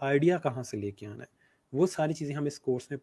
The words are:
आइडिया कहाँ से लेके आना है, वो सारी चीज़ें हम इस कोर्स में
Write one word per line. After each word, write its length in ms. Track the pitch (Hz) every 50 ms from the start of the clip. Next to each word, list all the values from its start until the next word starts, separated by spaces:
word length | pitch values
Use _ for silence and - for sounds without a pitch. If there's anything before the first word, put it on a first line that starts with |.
आइडिया 360 | 143 139 143 143 151 175 180 165
कहाँ 240 | - 143 117 127
से 140 | 120 - -
लेके 300 | 107 101 101 98 - 104
आना 160 | 104 101 -
है, 60 | - - _ _ _ _ _ _ _ - -
वो 120 | 135 180
सारी 280 | 185 - - 156 156 160
चीज़ें 200 | - 160 143 143
हम 120 | 151 147
इस 120 | 143 143 -
कोर्स 300 | - 135 127 123 - -
में 80 | 143 139